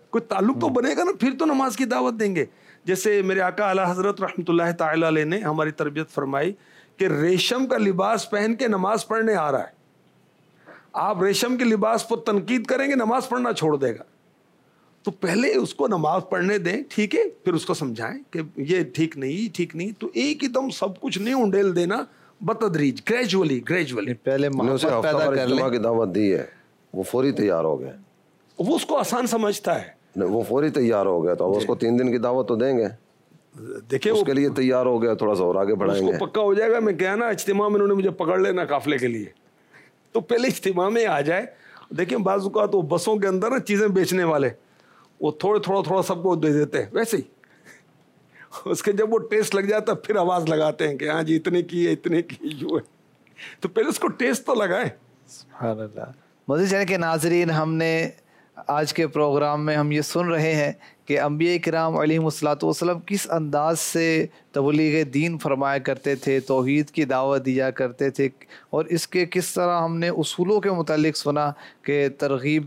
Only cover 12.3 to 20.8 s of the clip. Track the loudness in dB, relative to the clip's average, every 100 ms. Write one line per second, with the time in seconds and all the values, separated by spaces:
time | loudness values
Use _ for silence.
12.3 | 0 0 -2 0 -2 0 0 2 0 -2
13.3 | -2 -2 0 0 2 0 -4 -10 _ _
14.3 | _ _ _ _ _ _ _ -10 -4 -2
15.3 | 0 2 0 0 -2 0 0 0 0 -2
16.3 | -2 0 0 -2 -4 -4 -2 0 2 0
17.3 | -2 -2 -2 -2 -4 -4 -6 -8 -8 -10
18.3 | -8 -8 -8 -2 0 0 -2 -2 -2 -6
19.3 | -4 -6 -4 -6 -4 -8 -8 -6 -2 -2
20.3 | -2 -2 -2 -4 -4